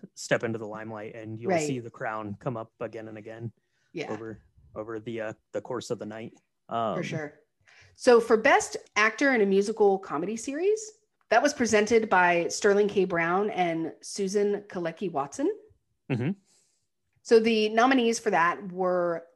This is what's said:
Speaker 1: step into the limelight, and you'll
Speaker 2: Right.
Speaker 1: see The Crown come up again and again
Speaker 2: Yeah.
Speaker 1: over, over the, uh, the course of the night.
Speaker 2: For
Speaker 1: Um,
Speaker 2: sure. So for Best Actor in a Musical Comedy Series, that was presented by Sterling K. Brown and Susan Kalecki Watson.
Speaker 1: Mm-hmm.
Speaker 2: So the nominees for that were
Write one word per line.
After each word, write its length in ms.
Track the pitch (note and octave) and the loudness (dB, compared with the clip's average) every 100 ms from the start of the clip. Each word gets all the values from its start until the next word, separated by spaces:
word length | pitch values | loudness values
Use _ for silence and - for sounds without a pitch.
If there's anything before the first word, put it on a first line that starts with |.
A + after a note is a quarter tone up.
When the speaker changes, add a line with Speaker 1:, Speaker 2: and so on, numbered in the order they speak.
| G3 - | -20 -18
Speaker 1:
step 260 | - A#2+ | -4 -2
into 160 | A#2 A2 | -2 -6
the 80 | G#2+ | -10
limelight, 480 | G#2+ A2 G#2+ A2 | -12 -12 -12 -14
and 240 | A#2 A2 A2 | -14 -14 -10
you'll 120 | A#2+ | -4
Speaker 2:
Right. 120 | F3 | -2
Speaker 1:
see 140 | D3+ B2+ | -2 -6
The 120 | A2+ | -10
Crown 460 | - A#2+ A2 G#2+ G2+ | -12 -8 -6 -8 -8
come 160 | C#3+ A#2 | -8 -8
up 160 | A2+ _ | -12 _
again 260 | A2+ A2+ A2 | -12 -10 -14
and 100 | A2 | -14
again 360 | A2 A2+ A#2 - _ _ _ | -16 -12 -14 -14 _ _ _
Speaker 2:
Yeah. 180 | E3+ B2 | -12 -10
Speaker 1:
over, 300 | G#2+ A2 A2 _ _ _ | -10 -12 -14 _ _ _
over 240 | A2 G#2+ A2+ | -14 -10 -10
the, 220 | A2+ A2+ | -8 -8
uh, 120 | G#2+ A2 _ | -8 -12 _
the 80 | G#2 | -10
course 300 | - A#2+ - | -6 -8 -6
of 100 | G#2+ | -8
the 60 | G#2+ | -8
night. 260 | A2 A#2 - _ _ - | -12 -14 -18 _ _ -8
Speaker 2:
For 60 | |
Speaker 1:
Um, 280 | A#2 A2+ B2+ | -4 -2 -2
Speaker 2:
sure. 340 | D#3 D#3+ D3 - _ _ _ _ - | -4 -6 -8 -14 _ _ _ _ -20
So 260 | _ B3+ A#3 | _ 6 6
for 160 | A#3 A3 | 6 2
Best 400 | C#4 F#4+ - G#4+ - - | 6 4 2 -8 -4 0
Actor 360 | A3 A3 C#4 | 0 2 2
in 100 | B3+ | 4
a 40 | G3 | 4
Musical 500 | G3 G3+ G#3+ G3+ F#3+ | 4 2 4 4 4
Comedy 360 | - D3 F3+ A3+ | -2 -6 -6 -6
Series, 540 | - C#4+ F#4+ A4 - - _ _ _ | -8 -2 0 0 -4 -18 _ _ _
that 100 | A3+ | 4
was 120 | C#4+ | 4
presented 560 | C#4+ A3+ G#3+ G#3+ A#3 A3 | 2 2 4 4 2 4
by 380 | F#3 F3 E3+ E3+ | 4 6 4 0
Sterling 400 | - G#3 G3+ G#3 | 0 2 4 2
K. 160 | G3 | 2
Brown 440 | F3+ E3+ E3 F#3 G#3 | 0 0 0 0 0
and 440 | - F3 E3 D#3+ - | 0 -2 -2 -6 -8
Susan 600 | - - F#3+ G#3 G3+ G3+ - | -12 -6 -2 0 0 -2 -6
Kalecki 420 | F#3 E3 E3+ F#3+ | -8 -6 -6 -6
Watson. 460 | D3+ C#3+ - D#4+ G#4+ - _ _ _ - | -4 -6 -2 -2 -2 -12 _ _ _ -6
Speaker 1:
Mm-hmm. 220 | A#2+ C3 G3 _ _ _ _ _ _ _ _ | -2 -2 -4 _ _ _ _ _ _ _ _
Speaker 2:
So 160 | - A3+ | 4 4
the 300 | A3+ A3 G#3+ | 6 2 2
nominees 500 | A3 B3+ C4 A#3 A3+ | 4 4 4 2 0
for 120 | A3 | 0
that 420 | F3 E3+ - G3 | 2 2 0 -8
were 520 | F3+ F3+ F3+ F3 E3 - | -4 0 0 0 -4 -8